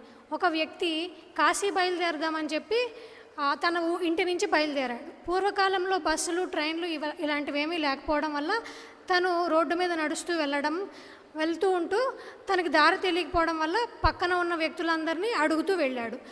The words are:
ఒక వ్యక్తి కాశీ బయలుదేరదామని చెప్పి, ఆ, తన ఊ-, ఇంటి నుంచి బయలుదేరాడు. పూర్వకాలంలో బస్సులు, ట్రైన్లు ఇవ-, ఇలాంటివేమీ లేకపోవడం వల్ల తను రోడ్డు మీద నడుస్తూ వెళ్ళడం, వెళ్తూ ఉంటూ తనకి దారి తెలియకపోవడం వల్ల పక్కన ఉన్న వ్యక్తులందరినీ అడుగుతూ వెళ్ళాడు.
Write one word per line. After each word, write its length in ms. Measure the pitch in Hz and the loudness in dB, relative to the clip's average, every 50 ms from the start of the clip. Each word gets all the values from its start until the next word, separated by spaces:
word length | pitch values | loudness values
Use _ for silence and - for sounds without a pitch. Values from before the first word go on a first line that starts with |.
| - - - - - - | -16 -20 -20 -20 -10 -8
ఒక 140 | 302 302 392 | -4 0 0
వ్యక్తి 680 | 359 320 320 311 302 - - 370 339 320 311 339 359 320 - - - - - | 2 2 2 0 -2 -2 -2 -2 -2 0 -2 -4 -6 -8 -14 -20 -8 0 2
కాశీ 320 | 302 311 349 - 392 403 | 4 4 4 2 0 0
బయలుదేరదామని 760 | 392 381 359 370 359 330 359 339 320 294 320 320 311 311 311 302 | 2 2 2 2 0 0 0 -2 -2 -2 -2 -2 -2 -2 -2 -2
చెప్పి, 400 | 311 302 302 - 427 480 494 466 - - - - - - - - - - | -2 -4 -2 -2 0 0 0 -2 -6 -10 -16 -18 -18 -20 -20 -16 -8 -2
ఆ, 140 | 285 277 302 | -2 0 0
తన 240 | 302 - 339 339 349 | 0 0 0 0 2
ఊ-, 220 | 339 330 339 339 | 0 0 0 0
ఇంటి 260 | 370 330 330 330 370 | 0 0 2 2 2
నుంచి 200 | 359 359 349 392 | 0 0 0 0
బయలుదేరాడు. 800 | 349 359 311 302 302 277 285 262 247 240 233 - - - - - | 2 2 2 2 2 0 -2 -2 -2 -4 -6 -10 -12 -16 -10 -4
పూర్వకాలంలో 720 | 320 349 381 370 403 403 403 381 381 381 381 359 381 381 359 | -2 0 0 2 0 2 2 2 2 2 2 0 0 0 0
బస్సులు, 480 | 311 320 311 311 - 330 339 349 370 | 2 0 0 0 -2 -2 -2 -2 -2
ట్రైన్లు 400 | - - 339 302 311 320 330 349 | -2 -2 -2 -2 -2 -2 -2 -4
ఇవ-, 260 | 349 320 294 302 294 294 - | -4 -4 -4 -4 -6 -4 -4
ఇలాంటివేమీ 580 | - 294 302 294 294 320 285 285 294 311 349 339 | -2 -2 -2 -2 -2 -2 -2 -2 -2 -2 -2 0
లేకపోవడం 560 | 294 277 269 269 - - 302 294 294 311 294 | 0 0 -2 -2 -2 0 0 0 0 0 -2
వల్ల 280 | 294 285 320 415 466 453 - - - - - - - - - 370 359 | -2 -2 -2 -2 -2 -4 -6 -12 -16 -18 -18 -20 -14 -2 0 2 2
తను 300 | 349 370 349 349 349 339 | 4 2 2 2 2 4
రోడ్డు 280 | 311 320 330 277 339 | 4 4 4 2 2
మీద 180 | 339 359 359 349 | 0 0 0 0
నడుస్తూ 400 | 320 311 302 320 311 - - 349 | 0 0 -2 -2 -4 -4 -2 0
వెళ్ళడం, 560 | 330 302 277 285 285 277 302 311 359 403 381 - - - - - - - - - | 0 0 0 0 0 0 0 -2 -2 -4 -6 -10 -14 -18 -20 -20 -20 -20 -12 -4
వెళ్తూ 360 | 311 311 330 339 320 403 381 | -2 -2 0 0 2 2 2
ఉంటూ 420 | 370 359 339 302 381 427 508 539 453 - - - - - - - 392 | 2 2 0 0 2 2 2 0 -2 -6 -10 -16 -16 -10 -2 0 0
తనకి 160 | 370 349 330 | 2 2 4
దారి 280 | 277 311 294 320 370 381 | 4 6 6 6 6 4
తెలియకపోవడం 600 | - 370 339 359 339 - - 339 330 330 330 320 | 2 0 0 0 0 0 2 2 2 2 0 0
వల్ల 260 | 311 311 349 453 480 453 - - - | -2 0 0 0 0 -2 -2 2 2
పక్కన 300 | 320 302 - 370 359 370 | 2 2 2 0 0 2
ఉన్న 220 | 359 349 339 349 | 2 2 0 0
వ్యక్తులందరినీ 760 | 320 320 311 330 - 339 330 330 320 320 320 330 311 381 466 | 0 -2 -2 -2 -2 -2 0 0 0 0 -2 -2 -2 -2 -2
అడుగుతూ 420 | 466 311 302 311 320 311 294 392 392 | 0 2 2 2 2 2 2 2 2
వెళ్ళాడు. 440 | 349 302 262 254 247 233 226 214 285 - - | 2 0 0 -2 -4 -6 -6 -8 -10 -12 -16